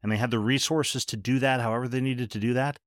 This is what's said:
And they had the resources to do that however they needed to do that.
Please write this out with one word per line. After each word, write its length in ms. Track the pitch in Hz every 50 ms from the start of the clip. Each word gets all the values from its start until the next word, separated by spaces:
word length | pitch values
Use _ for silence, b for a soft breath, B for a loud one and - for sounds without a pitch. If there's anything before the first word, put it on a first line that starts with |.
| -
And 80 | 104
they 60 | 107
had 160 | 104 117 123 113
the 80 | 117
resources 640 | 104 113 131 139 - - 160 160 143 - - 131 -
to 120 | - -
do 220 | 110 98 120 127 135
that 220 | 123 135 131 127
however 260 | 120 113 110 117 123
they 140 | 123 120 131
needed 320 | 127 135 131 123 123 110 -
to 80 | 107
do 120 | 101 117 120
that. 260 | 123 131 143 147 - _